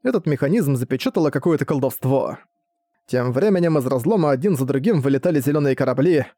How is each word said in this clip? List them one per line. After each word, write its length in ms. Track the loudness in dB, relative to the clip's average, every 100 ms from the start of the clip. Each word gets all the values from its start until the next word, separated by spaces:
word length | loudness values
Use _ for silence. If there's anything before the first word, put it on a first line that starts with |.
Этот 220 | -2 -2 -2
механизм 500 | -2 0 0 0 -2
запечатало 540 | -2 -4 -2 0 0
какое-то 340 | 0 0 0
колдовство. 720 | 0 -2 -2 -2 0 0 -2 -8 _ _ _ _ _ _ _
Тем 260 | -2 0
временем 460 | 0 2 2 2 0
из 80 | 0
разлома 440 | -2 0 0 2
один 260 | 0 0 0
за 100 | -2
другим 340 | -2 0 0
вылетали 400 | 2 0 2 0
зелёные 340 | 0 0 0
корабли. 520 | 0 0 2 2 2 -2